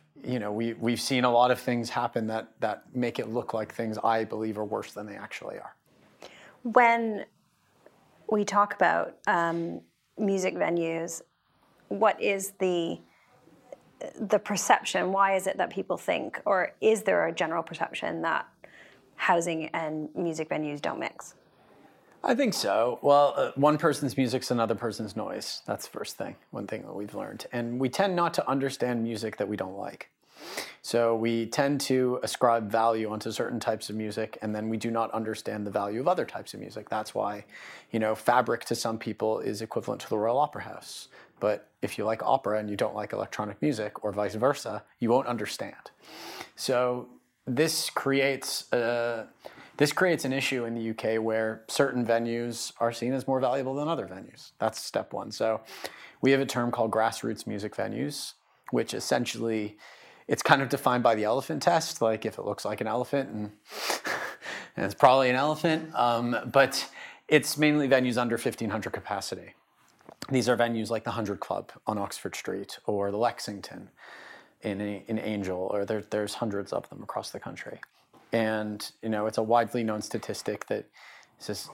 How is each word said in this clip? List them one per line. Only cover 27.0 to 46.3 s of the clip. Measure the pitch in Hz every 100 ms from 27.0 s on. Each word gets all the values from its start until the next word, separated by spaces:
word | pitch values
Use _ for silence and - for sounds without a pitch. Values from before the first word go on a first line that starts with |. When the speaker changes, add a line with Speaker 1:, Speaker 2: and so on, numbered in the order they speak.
| 104
Speaker 1:
learned. | 104 104 104 -
And | 120 117 120
we | 131
tend | - 196 175
not | 170
to | 170 -
understand | 139 135 - 123 120
music | 113 110 110 -
that | 104
we | 104
don't | 95 98
like. | 101 - - _ _ - - - - -
So | - 120 117 113
we | 113 117 113
tend | - 139 143
to | - 131 127 123
ascribe | 110 - 123 117 104
value | 113 113 113 110
onto | 107 117
certain | 110 120 117
types | 117 110 -
of | 107
music, | 107 104 110 -
and | 107
then | 107 110
we | 110
do | 117
not | 113 110
understand | 110 110 107 - 107 101
the |
value | 101 101 110
of | 151
other | 180 123
types | 107 101
of | 104
music. | 101 107 104
That's | 110 107 107
why, | 104 104 - - - - -
you | 113
know, | 110
Fabric | 107 - 123 120 117 -
to | 113
some | 117 110
people | - 104 110 110
is | - 107
equivalent | 110 113 101 104
to | -
the | 107
Royal | 110 127
Opera | 147 101
House. | - - - - - - - -
But | 107 104 - _
if | 107 -
you | 110
like | 110
opera | - 117 - 107
and | 107
you | 101
don't | 113 107
like | 104
electronic | 104 107 - 104 101
music, | 151 113 104 -
or | 104
vice | 98 104 110
versa, | 127 143 113 104 - -
you | 117
won't | 123 127
understand. | 117 104 - 98 - - - - - -